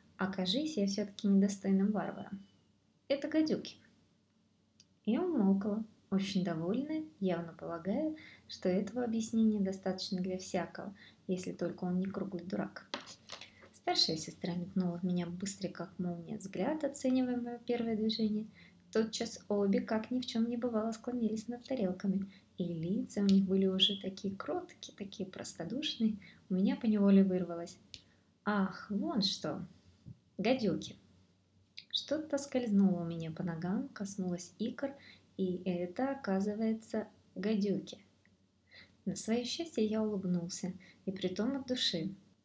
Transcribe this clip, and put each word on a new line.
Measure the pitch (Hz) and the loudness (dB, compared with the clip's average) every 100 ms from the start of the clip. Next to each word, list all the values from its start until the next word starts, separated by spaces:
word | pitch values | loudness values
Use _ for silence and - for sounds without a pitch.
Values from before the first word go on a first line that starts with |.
| _ - | _ -4
«Окажись | 190 190 180 233 311 - | -2 0 0 0 0 0
я | 196 | 0
всё-таки | 196 208 - 202 | 0 -4 -2 4
недостойным | 196 202 196 196 190 196 | 6 6 4 2 4 4
варваром. | 208 170 - - - - _ _ _ _ _ - | 2 -2 -6 -10 -12 -14 _ _ _ _ _ -2
Это | 277 302 | -2 0
гадюки». | 320 311 196 - - - _ _ _ _ _ _ _ _ _ - _ - | 2 2 2 -4 -14 -20 _ _ _ _ _ _ _ _ _ -20 _ -2
И | 254 | 0
умолкла, | 359 302 196 196 214 214 - - - | 2 4 4 4 2 -2 -6 -12 -4
очень | 196 196 185 175 | -2 0 0 0
довольная, | 160 170 233 294 311 311 - | 0 0 -2 -2 -4 -6 -4
явно | 190 170 170 160 | -2 0 -4 -10
полагая, | 165 170 170 240 311 311 - - - | -8 -6 -2 0 0 -4 -12 -20 -16
что | - 185 | -4 0
этого | 185 - 247 | 2 0 -2
объяснения | 240 226 220 226 220 214 | -2 -2 0 4 4 4
достаточно | 190 190 190 185 - 185 | 2 0 -2 -4 -2 -2
для | 185 185 | -2 -4
всякого, | - 185 170 - 185 196 - - - | -2 -2 -4 -6 -10 -12 -18 -12 -4
если | 185 180 | -4 -4
только | - 170 - 180 | -4 -4 -2 -2
он | 180 | 0
не | 196 | 0
круглый | 196 - 175 - | -4 -6 -6 -6
дурак. | - - - - - - - - - - - - | -4 -4 -6 -10 -12 -12 -18 -16 -16 -16 -20 -20
Старшая | - - 359 - 156 | -8 -2 2 2 2
сестра | - - 175 175 | -4 -6 -4 -4
метнула | 175 190 180 175 | -2 0 0 0
в | 180 | 0
меня | 180 170 | 0 0
быстрый, | 175 196 - 190 | -4 -6 -4 -6
как | - 170 - | -6 -8 -4
молния, | 175 170 165 - | -4 -4 -6 -8
взгляд, | 190 185 214 311 277 | -6 -2 0 0 -2
оценивая | 269 262 254 254 247 | 0 2 2 2 0
моё | 240 240 - | -4 -6 -2
первое | 240 233 214 | 0 0 0
движение. | 220 214 220 214 214 - - - - | 0 2 2 0 -4 -12 -20 -20 -4
Тотчас | 220 220 - 226 - - | 0 0 0 -6 -6 -2
обе, | 202 202 247 | 2 4 2
как | - 220 220 | 2 -2 0
ни | 254 | -4
в | 254 | -2
чём | 226 233 | 0 0
не | 240 | 0
бывало, | 240 220 220 | 0 0 -2
склонились | 226 - 247 220 220 - | -4 -4 0 0 -2 -4
над | 240 | -8
тарелками, | - 262 190 180 202 190 - - - - | -4 0 0 0 0 0 -2 -10 -12 -4
и | 170 | -4
лица | 165 165 226 254 - | -2 -2 -2 -2 2
у | 202 | 6
них | 196 190 | 6 6
были | 190 190 | 4 4
уже | 190 208 196 | 6 4 2
такие | 190 - 196 - | -4 -6 -6 -4
кроткие, | - 359 359 - - - | -4 -4 -6 -14 -16 -12
такие | 196 - 190 | -10 -8 -8
простодушные. | - - - 170 254 311 - 220 214 - - - | -8 -10 -8 -6 -4 -2 2 2 0 -8 -16 -2
У | 185 | 2
меня | 208 285 | 4 2
поневоле | 226 208 202 196 | 4 6 10 10
вырвалось: | 190 185 175 170 170 - - - - _ _ _ - | 8 4 -2 -6 -8 -12 -18 -20 -20 _ _ _ 0
«Ах, | 208 190 - - | 2 2 -2 -4
вон | 208 311 294 | -2 0 0
что! | - - 156 - - - - - - - _ - | 0 0 -4 -6 -8 -16 -20 -20 -20 -20 _ -2
Гадюки!» | 202 262 208 156 - - - - _ _ _ _ _ - - | 0 2 2 0 -4 -14 -20 -20 _ _ _ _ _ -20 -8
Что-то | - - 302 - 277 | -6 -2 -4 -2 -4
скользнуло | - 254 240 196 196 175 | -2 -2 2 4 4 4
у | 170 | -2
меня | 165 160 | -4 -6
по | 160 | -4
ногам, | 175 165 175 214 277 | -4 -2 -2 -2 -2
коснулось | - 196 - 180 175 - - | -6 -8 -4 -2 -2 -4 -6
икр, | 226 - 277 - - - _ - | -6 -2 -6 -6 -16 -20 _ -2
и | 185 180 - | 0 0 0
это, | 175 180 - 269 | 0 -2 -2 -2
оказывается, | 269 - 190 202 208 220 220 - 220 208 - _ - | -2 0 0 0 0 0 0 -2 -4 -4 -10 _ -4
гадюки. | 196 214 196 170 - - - _ _ _ _ _ _ - - _ - | 0 2 2 0 -2 -12 -20 _ _ _ _ _ _ -20 -20 _ -6
На | 165 | -4
своё | - 233 247 | 0 0 0
счастье | - 330 - 214 | -4 -4 0 2
я | 220 | 2
улыбнулся, | 214 202 185 180 170 - 180 - - - - | 0 0 0 0 0 -6 -6 -8 -14 -14 -8
и | |
притом | 190 180 185 226 277 | -4 -2 -2 -2 -2
от | 262 | -2
души. | 254 - 170 156 - - _ | -2 0 0 -2 -6 -16 _